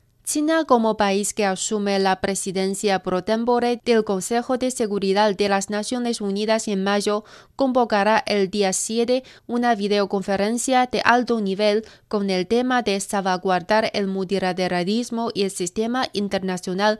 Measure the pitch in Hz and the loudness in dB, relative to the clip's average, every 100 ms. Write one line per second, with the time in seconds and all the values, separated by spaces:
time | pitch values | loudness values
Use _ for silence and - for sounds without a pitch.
0 | _ _ - 302 302 320 302 240 220 214 | _ _ -6 -2 0 0 4 4 4 2
1 | 202 196 208 - 196 190 - 214 202 196 | 0 0 -2 -2 -2 -2 -2 -2 0 2
2 | 190 185 196 190 196 185 190 196 208 185 | 2 0 -2 -4 -4 -2 -2 -2 0 0
3 | 185 185 180 226 233 240 240 240 - 226 | 0 -2 0 -2 0 0 0 -2 2 2
4 | 220 190 - 233 240 254 254 254 220 202 | 2 -2 -2 -2 -2 -2 -2 -2 -2 0
5 | 190 190 214 190 202 196 196 208 208 247 | 2 4 2 2 0 0 0 -4 -4 -4
6 | 240 233 202 196 214 220 220 196 190 208 | -4 -2 -2 -2 0 0 0 -2 0 0
7 | 202 208 - - - - 269 247 233 208 | 0 -2 -4 -18 -14 -2 0 2 2 2
8 | 208 220 - 208 190 208 190 190 - 226 | 4 2 2 0 0 0 0 0 -2 -2
9 | 233 254 254 - - 240 240 214 202 202 | 0 0 -4 -16 -6 0 0 0 2 0
10 | 196 202 190 196 208 233 - 254 254 214 | 2 -2 -2 0 0 -2 2 2 2 0
11 | - 247 240 233 196 190 214 208 220 - | 4 2 2 -2 -2 0 2 2 -2 -12
12 | _ 208 196 185 180 233 254 247 233 196 | _ -4 0 -2 0 0 2 0 0 -2
13 | - 202 190 185 190 180 170 214 220 214 | -2 -2 0 0 0 0 2 2 2 -2
14 | 196 190 185 190 185 180 180 175 175 220 | -2 -2 -2 -2 0 -2 -2 0 0 0
15 | 240 226 233 - 196 - 180 - 226 254 | -2 -4 -4 -2 -2 -2 -6 -4 -2 -2
16 | - - 202 196 190 180 - 180 208 214 | -2 -4 -2 -2 -2 -4 -4 0 0 0